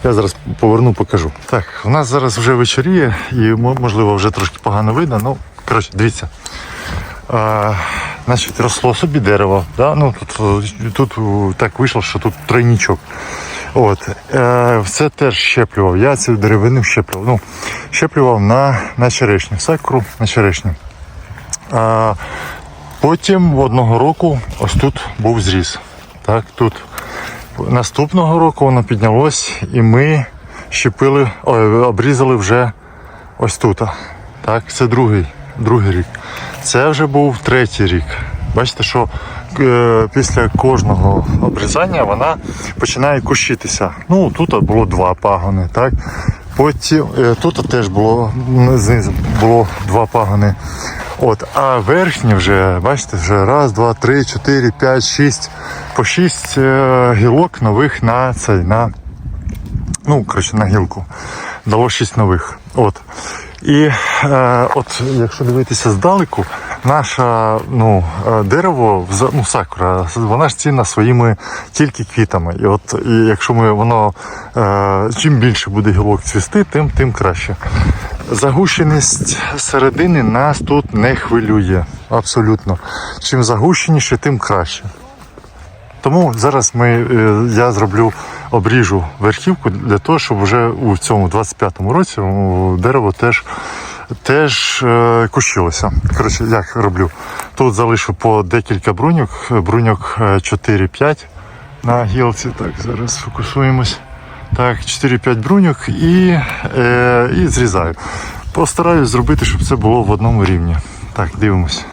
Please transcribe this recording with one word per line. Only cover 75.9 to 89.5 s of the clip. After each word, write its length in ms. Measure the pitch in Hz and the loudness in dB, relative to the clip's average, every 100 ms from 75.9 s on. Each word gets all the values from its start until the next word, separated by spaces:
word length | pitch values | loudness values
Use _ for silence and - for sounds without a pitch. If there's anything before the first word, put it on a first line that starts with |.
гілок 320 | 90 95 101 | 2 2 0
цвісти, 400 | - 104 - 208 | -2 -4 0 0
тим, 260 | 196 147 151 | 0 0 0
тим 220 | - 135 | 0 0
краще. 440 | 113 98 87 - 101 - - - - - - - | 0 -2 -2 -6 -6 -4 0 0 0 -4 -10 -6
Загущеність 1080 | 113 139 131 190 - 156 151 - - - - - 143 | 0 2 2 2 2 2 2 2 -2 -2 -4 -6 -6
середини 640 | - 139 135 - 175 165 | -2 2 2 2 2 2
нас 360 | 113 113 143 143 | 2 2 0 0
тут 340 | - 143 139 | 0 0 0
не 220 | 110 117 127 | 0 0 0
хвилює. 720 | - 117 110 107 92 92 78 - - | 0 0 2 2 2 0 -2 -10 -4
Абсолютно. 680 | 117 - - 107 110 - 90 - - - - | -2 0 0 2 0 -2 -4 -6 -12 -12 -10
Чим 220 | - 131 | -4 0
загущеніше, 720 | 110 113 135 180 - 156 - 117 | 2 2 2 2 2 0 2 -2
тим 200 | - 131 | 0 -2
краще. 460 | - 101 85 - - - - - - - - - - - - - | 0 -2 -2 -6 -12 -16 -20 -20 -20 -20 -20 -20 -20 -20 -20 -6
Тому 320 | 135 160 170 117 | 0 2 2 2
зараз 340 | 131 139 120 120 | 2 2 0 2
ми, 140 | 120 | 2
е, 160 | 117 120 120 110 104 120 | 2 2 2 4 4 2
я 220 | 110 120 | 2 2
зроблю, 420 | 104 104 101 117 - - - - | 2 0 2 2 0 -14 -14 -2
обріжу 520 | 117 101 123 101 95 80 - | 0 2 2 2 0 -2 -2
верхівку 500 | 101 107 - | -2 0 -2